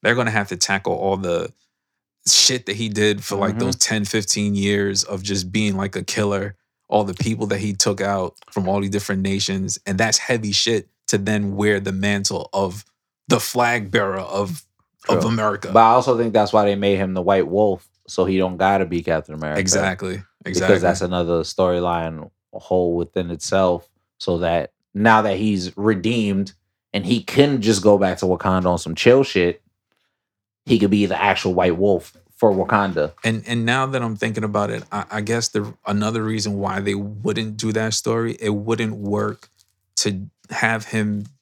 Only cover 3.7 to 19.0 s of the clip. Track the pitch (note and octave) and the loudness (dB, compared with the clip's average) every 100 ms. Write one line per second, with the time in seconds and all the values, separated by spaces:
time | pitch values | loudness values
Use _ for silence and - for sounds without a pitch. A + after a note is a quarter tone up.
3.7 | F#2 - A2 G2+ A2+ G2 - G#2 G2+ G2 | 0 0 0 -2 -2 -2 -2 0 0 0
4.7 | G2+ G2+ F#2+ - G2 G2 F#2+ F2+ G#2 G#2 | 0 0 -2 -4 -6 -4 -4 -2 -2 0
5.7 | F#2+ G2 F#2+ F#2 - G#2 G2+ G2+ G2+ _ | -2 -4 -6 -6 -2 0 -2 -4 -10 _
6.7 | _ _ G#2+ G2+ F#2 A#2 A2 G#2+ G2+ G#2 | _ _ 0 0 -2 -2 -2 -2 -2 -4
7.7 | F#2+ - G2 G2 G2 F2+ - _ - F#2 | 0 0 0 -2 -2 -4 -8 _ -6 -2
8.7 | G2 G2 G2+ G2+ G2 F#2+ G2 G2+ G2 G2 | -2 -2 -4 -2 -2 -2 -2 -2 -4 -4
9.7 | - - F#2+ A2+ G#2+ - A#2+ G#2+ G2 - | -6 -6 -2 0 0 0 -2 0 -2 0
10.7 | A2+ - _ _ G#2 G2 G#2 G2+ G2 G#2 | -2 -4 _ _ -2 0 0 -2 0 0
11.7 | G2+ G2 F#2+ G2+ G2+ G2 F2+ - G2 G2 | 0 -2 -2 0 0 -2 -6 -6 -2 -2
12.7 | G2 - _ _ _ - A#2+ - B2 B2 | -4 -18 _ _ _ 0 0 0 0 0
13.7 | A#2+ G2+ A2 G2 F#2+ F#2 G2 G2+ D#3 _ | 0 -2 -2 0 -4 -4 -4 -4 -6 _
14.7 | _ _ _ - F#2+ G#2 A2+ G#2+ G2+ F2+ | _ _ _ 0 0 2 0 0 -2 4
15.7 | G2+ A2+ B2 B2+ A#2 A#2 A2 G#2 A2 G#2 | 6 8 6 4 2 2 2 4 4 4
16.7 | G2+ G2+ G2 F#2+ F#2 F2+ G2 D#2 F#2+ G#2+ | 2 2 2 0 0 2 2 2 2 2
17.7 | F#2 _ _ - - F#2 F#2+ F#2 F2+ F#2+ | 0 _ _ -10 -2 2 2 0 2 2
18.7 | G2 F2+ E2+ | 2 0 -2